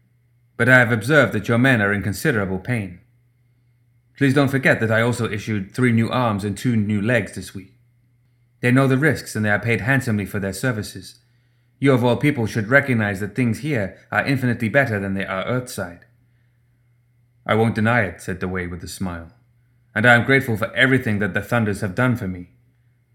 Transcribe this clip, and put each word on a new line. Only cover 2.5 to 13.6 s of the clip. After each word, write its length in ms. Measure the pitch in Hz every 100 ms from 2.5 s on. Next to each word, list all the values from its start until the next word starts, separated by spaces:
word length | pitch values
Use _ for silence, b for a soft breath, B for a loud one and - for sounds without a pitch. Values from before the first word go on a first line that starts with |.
| 95
pain. 400 | 107 120 95 87 _ _ _ _ _ _ _ _ _ _ _ -
Please 160 | 139
don't 140 | 143 135
forget 300 | 135 170 -
that 120 | 110
I 80 | 113
also 280 | 120 117 110
issued 440 | 107 104 107 95
three 180 | - 127
new 160 | 113 113
arms 360 | 123 120 101 104
and 120 | 98
two 200 | 131 113
new 240 | 101 107
legs 320 | 107 120 95
this 200 | - 90
week. 200 | 98 - _ _ _ _ _ _ _ _ _
They 100 | 123
know 160 | 127 135
the 100 | 131
risks 380 | 151 156 - 113
and 80 |
they 60 | 107
are 100 | 104
paid 220 | 110 113
handsomely 440 | 101 135 127 104 95
for 140 | 104
their 140 | 98
services. 640 | 95 131 110 98 95 - - _ _ _ _ _ _
You 100 | 135
of 100 | 127
all 140 | 123 117
people 300 | 147 147 107
should 220 | 117 104
recognize 500 | 135 135 117 104 98
that 160 | 101 131
things 240 | 123
here 380 | 107